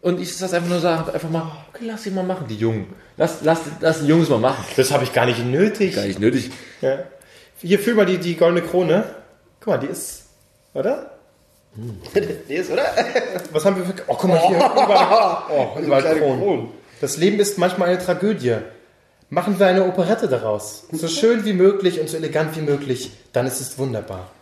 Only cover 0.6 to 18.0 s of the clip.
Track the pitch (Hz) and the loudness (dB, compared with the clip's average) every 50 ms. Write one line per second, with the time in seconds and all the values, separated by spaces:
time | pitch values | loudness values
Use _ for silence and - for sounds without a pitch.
0.6 | 170 175 180 175 160 180 165 160 165 - - - - 160 160 165 165 160 156 - | -2 0 -2 0 0 0 0 0 -2 -4 -6 -6 -6 -4 -4 -4 -4 -6 -12 -16
1.6 | - - - - 240 226 220 214 - 202 185 190 185 180 185 185 156 113 110 104 | -20 -20 -16 -12 -10 -10 -10 -8 -8 -6 -4 -4 -2 -4 -4 -6 -6 -8 -6 -2
2.6 | 110 113 113 107 95 92 - - - - _ - - 165 - - 147 151 165 165 | 0 0 0 -2 -6 -10 -14 -20 -20 -20 _ -2 -2 -2 -2 0 2 2 2 2
3.6 | - 151 151 - - 160 160 160 147 143 151 165 165 151 139 110 113 127 139 - | 0 -8 -10 -2 0 0 0 2 2 4 4 4 6 4 2 2 2 2 0 0
4.6 | 98 - - - 131 127 143 139 127 117 - 127 120 123 120 113 120 123 127 147 | -8 -6 2 2 2 4 4 0 0 2 0 2 2 2 0 0 -2 -2 2 2
5.6 | 190 214 208 - 208 185 - - 101 98 95 92 101 113 127 135 117 - - - | 2 2 2 0 -2 0 0 -2 -2 -2 -2 2 2 2 2 2 -2 -4 -10 -16
6.6 | - - - - - 135 135 135 135 - - - - _ - - - _ _ - | -18 -20 -14 -4 -2 -2 -2 -2 -4 -12 -16 -20 -20 _ -20 -20 -20 _ _ -14
7.6 | - 170 190 196 - 240 240 214 202 180 185 175 160 175 170 156 175 165 175 175 | -2 0 0 2 2 2 2 4 4 4 2 0 -2 -4 0 2 4 4 4 2
8.6 | 170 - - 180 185 160 156 190 220 - - - - _ _ _ _ _ _ _ | -2 0 0 0 2 4 2 0 0 -2 -10 -16 -20 _ _ _ _ _ _ _
9.6 | - 226 185 123 127 151 185 - - - - - - _ _ _ _ _ _ _ | -4 -2 -2 -2 -2 -6 -8 -10 -10 -14 -14 -16 -20 _ _ _ _ _ _ _
10.6 | _ _ _ - 135 202 269 311 - - - - _ _ _ _ _ _ _ _ | _ _ _ -4 -2 -2 -2 -4 -6 -14 -20 -20 _ _ _ _ _ _ _ _
11.6 | _ _ _ 107 110 120 107 90 80 - - - 208 - - - - - 135 165 | _ _ _ -14 -12 -12 -12 -14 -16 -2 -2 -2 -2 -2 -8 -10 -10 -8 -6 -6
12.6 | 185 - 147 208 285 - - - - - - 262 196 - 190 180 - - - 151 | -4 -4 -2 -2 -2 0 0 0 -2 0 -2 -4 -4 -4 -8 -10 -10 -4 -4 0
13.6 | - 196 190 185 180 180 190 - - - - - - 185 165 165 165 180 190 170 | 2 2 0 2 -2 -6 -6 -8 -4 -4 -4 0 2 4 4 6 6 4 4 4
14.6 | 285 - 294 - 262 208 208 185 180 - 202 233 214 - - - - - 151 147 | 4 4 4 4 4 6 6 4 6 6 6 4 4 4 2 -2 -4 -2 0 0
15.6 | 127 110 - 151 147 139 143 135 135 160 160 156 151 139 131 127 190 202 175 123 | 0 0 -4 -6 0 2 2 4 4 4 2 2 2 2 0 0 0 0 0 -2
16.6 | 113 117 - - - _ - - - 135 - 156 165 196 208 208 208 202 - - | -4 -8 -12 -18 -20 _ -12 -8 -6 -6 -2 2 2 2 4 4 0 0 0 0
17.6 | 180 185 185 - 185 175 180 180 | 0 0 0 0 0 0 0 0